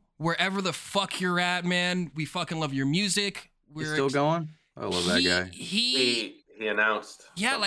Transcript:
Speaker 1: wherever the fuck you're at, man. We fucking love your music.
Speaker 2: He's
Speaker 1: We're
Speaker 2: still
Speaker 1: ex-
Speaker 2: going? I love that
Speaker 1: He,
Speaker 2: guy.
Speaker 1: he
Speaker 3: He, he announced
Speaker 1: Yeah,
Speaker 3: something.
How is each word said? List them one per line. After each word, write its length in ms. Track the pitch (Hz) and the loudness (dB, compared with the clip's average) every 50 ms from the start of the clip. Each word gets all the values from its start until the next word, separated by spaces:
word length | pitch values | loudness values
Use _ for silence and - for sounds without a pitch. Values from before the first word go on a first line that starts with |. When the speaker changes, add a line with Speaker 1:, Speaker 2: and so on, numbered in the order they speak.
| _ _ _ - | _ _ _ -4
Speaker 1:
wherever 420 | 156 165 165 - 175 196 190 196 | -2 -2 2 2 0 0 0 0
the 140 | 185 180 - | -2 -2 -2
fuck 460 | - - - - 202 196 185 - - 185 | -4 -8 -4 -2 -2 0 0 -2 -2 0
you're 180 | 180 175 175 | 0 2 2
at, 240 | 180 180 180 180 175 | 2 2 0 0 0
man. 460 | 175 180 180 175 180 180 180 175 151 - | 0 2 2 2 2 0 0 -2 -4 -4
We 120 | 156 151 | -6 -6
fucking 340 | - - 180 165 - 170 160 | -4 -4 -6 -6 -4 -4 -4
love 140 | 156 143 135 | -2 -2 0
your 120 | 135 135 | 0 0
music. 640 | 139 151 185 208 196 165 208 202 196 190 - - _ _ _ _ _ | 2 2 2 2 2 0 0 0 -2 -4 -8 -16 _ _ _ _ _
Speaker 2:
He's 80 | 147 156 156 156 | -10 -8 -4 -2
Speaker 1:
We're 40 | 151 | 0
Speaker 2:
still 100 | 151 139 | 2 2
Speaker 1:
ex- 80 | 139 135 | 2 2
Speaker 2:
going? 360 | 143 143 151 165 170 160 156 - _ _ _ _ | 2 2 4 2 2 -2 -6 -10 _ _ _ _
I 80 | - - | -8 -6
love 220 | 101 90 87 87 | -4 -2 0 2
that 140 | 90 87 87 | 2 4 4
Speaker 1:
He, 40 | - 90 | 4 4
Speaker 2:
guy. 160 | 90 90 92 92 90 | 4 2 0 -2 -6
Speaker 1:
he 120 | - - 170 180 220 240 247 254 | -12 -10 -2 -2 0 0 2 2
Speaker 3:
He, 400 | 262 127 123 120 113 107 92 - - _ _ - - | 2 2 2 2 0 -2 -6 -10 -16 _ _ -12 -6
he 80 | 110 | -4
announced 600 | 107 101 104 107 110 107 104 - - - - - - - | -2 2 2 4 4 2 0 -2 -8 -18 -20 -20 -18 -8
Speaker 1:
Yeah, 160 | 175 202 254 277 | -4 -2 0 0
Speaker 3:
something. 80 | 233 208 | 0 -2